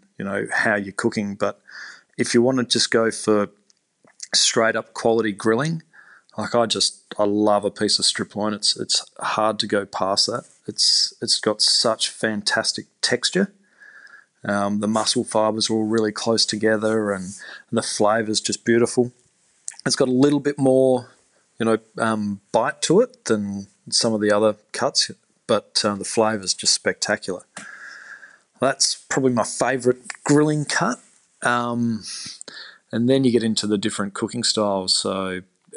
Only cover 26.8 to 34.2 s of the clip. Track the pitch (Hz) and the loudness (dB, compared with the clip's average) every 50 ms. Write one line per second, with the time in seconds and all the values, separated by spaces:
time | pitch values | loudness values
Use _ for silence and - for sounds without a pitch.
26.8 | - 98 92 - - - 104 - - - 90 87 - _ - - - - - - | 0 -2 -2 -2 -2 -2 -2 -2 -4 -6 -8 -8 -10 _ -20 -18 -18 -18 -18 -18
27.8 | - - - - - - - - - - - _ _ _ _ - 123 139 127 - | -18 -18 -18 -20 -20 -20 -20 -20 -20 -20 -20 _ _ _ _ -2 -2 -2 0 0
28.8 | - - - - - - - 143 131 131 123 117 104 - - - 135 117 135 127 | -2 -2 -2 -4 -6 -4 0 2 2 2 2 2 0 -2 -2 -2 0 0 0 0
29.8 | 120 123 123 - - - - - - - 143 151 151 156 151 151 143 - - - | 2 0 0 0 -2 -16 -14 -4 0 4 4 4 4 4 2 0 -2 -2 -2 -2
30.8 | - 110 123 - - _ _ _ _ _ _ _ - 123 120 120 120 120 120 120 | 0 -2 -2 -4 -8 _ _ _ _ _ _ _ -2 0 0 0 0 -2 -2 0
31.8 | 120 117 113 104 - - - - - - - - - - - - - - - _ | 0 0 -2 -4 -6 -10 -14 -14 -14 -14 -16 -18 -18 -18 -18 -18 -18 -20 -20 _
32.8 | _ _ - 117 117 123 135 135 135 123 113 117 113 113 107 - - 104 107 101 | _ _ -2 0 2 4 4 4 4 4 2 2 2 0 0 -2 0 0 0 0
33.8 | 101 107 - - 101 98 - - | 0 -2 -4 -4 -6 -6 -6 -4